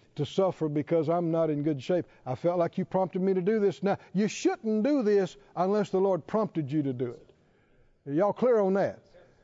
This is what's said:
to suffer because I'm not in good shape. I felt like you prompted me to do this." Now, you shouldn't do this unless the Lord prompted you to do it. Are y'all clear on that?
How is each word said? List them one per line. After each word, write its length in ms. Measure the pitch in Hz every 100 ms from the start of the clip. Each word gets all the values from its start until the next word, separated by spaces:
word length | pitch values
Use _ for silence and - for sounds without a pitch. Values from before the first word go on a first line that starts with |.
| _ -
to 100 | 139
suffer 440 | - 190 - 156
because 400 | 147 135 170 151
I'm 200 | 175 165
not 200 | 165 160
in 120 | 147
good 220 | 147 139
shape. 220 | 120 180 - - 127
I 100 | 123
felt 220 | 170 175
like 200 | 170 -
you 80 | 180
prompted 360 | 185 185 185
me 120 | 190
to 80 | 185
do 180 | 180 220
this." 240 | 202 -
Now, 140 | 190 185 -
you 140 | 180 208
shouldn't 560 | - 339 381 220 214
do 200 | 262 294
this 340 | 208 202 185 - - 156
unless 360 | 185 208 196
the 80 | 190
Lord 260 | 196 175 -
prompted 460 | 214 214 160 135
you 100 | 156
to 100 | 139
do 180 | 123 123
it. 180 | - - _ _ _ _ _ _ _ 143
Are 60 |
y'all 200 | 147 202
clear 260 | - 247 226
on 140 | 190
that? 260 | 196 143 - _ - - _